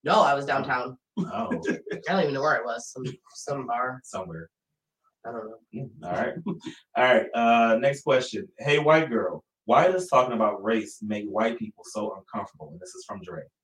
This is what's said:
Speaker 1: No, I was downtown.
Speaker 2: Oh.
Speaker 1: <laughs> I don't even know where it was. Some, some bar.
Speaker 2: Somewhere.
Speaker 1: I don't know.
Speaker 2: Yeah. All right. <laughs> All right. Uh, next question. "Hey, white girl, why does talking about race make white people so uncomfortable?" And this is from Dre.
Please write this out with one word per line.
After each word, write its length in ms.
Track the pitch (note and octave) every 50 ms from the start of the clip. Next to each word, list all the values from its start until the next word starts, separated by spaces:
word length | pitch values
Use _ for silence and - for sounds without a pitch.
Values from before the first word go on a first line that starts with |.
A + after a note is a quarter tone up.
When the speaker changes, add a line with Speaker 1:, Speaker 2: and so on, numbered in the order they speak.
| -
Speaker 1:
No, 160 | - - -
I 120 | C#3+ C#3 C#3+
was 120 | C#3+ C#3
downtown. 500 | C#3+ - - - - - - - C3 - _ _ _ _ -
Speaker 2:
Oh. 320 | F3 - - G#3 A3+ -
Speaker 1:
<laughs> 180 | B3 - - - - - - - G3 - - -
I 40 |
don't 100 | - F#3
even 120 | D#3+ C#3+ C3+
know 80 | C3+
where 120 | C#3+ D#3 D3+
it 100 | - -
was. 240 | - - C3+ - -
Some, 100 | - - - C#3 B2+ - _ _ _
some 320 | - - - C#3+ C#3 B2+
bar. 340 | B2 - - B2+ B2+ B2+ C3 _
Speaker 2:
Somewhere. 440 | - - F#2 E2 E2 E2 E2 E2 _ _ _ _ _ _ _ _ _ _ _ _ _ _ _ _
Speaker 1:
I 60 | A#2
don't 120 | A#2+ A2+ G#2+ A2
know. 100 | A2 - _ _
Speaker 2:
Yeah. 120 | - - - - - - -
All 80 | F3
right. 220 | F3+ F#3+ - - - F3 E3
<laughs> 500 | - E3+ - - - - - _ _ _
All 80 | - B2+
right. 220 | B2+ B2+ - - - -
Uh, 440 | A#2 A#2 A#2 A#2 A#2 A#2 A2+ A2+ A#2+
next 220 | C3+ C#3 C#3 -
question. 440 | - D3+ C3+ B2+ B2 - - G#2 G2 - _ -
"Hey, 180 | - C#3+ D3 D3+
white 320 | D3+ D#3 D#3+ D#3+ D#3+ -
girl, 320 | A#2 G#2+ G2+ - - - _ _ _ _ _
why 240 | G#2+ A#2+ C#3 E3 F#3
does 180 | F#3 F#3 F3+ -
talking 240 | - C3+ B2 B2 A#2+
about 280 | A2 A2 G#2 G2+ F#2+
race 380 | G2 G#2+ A2+ A2 G#2 - - -
make 220 | G#2+ G#2 G#2+ G#2 G#2
white 340 | G#2 F#2+ A2 A2+ A2+ A#2 -
people 240 | A2+ G#2+ - _ -
so 300 | - - A2 G#2 - F#2
uncomfortable?" 520 | F#2+ _ _ - G#2+ - - _ D2+ - D2
And 80 | D#2 F2
this 140 | - - -
is 100 | - -
from 160 | - - F#2+ E2
Dre. 180 | D2+ - - - - _ _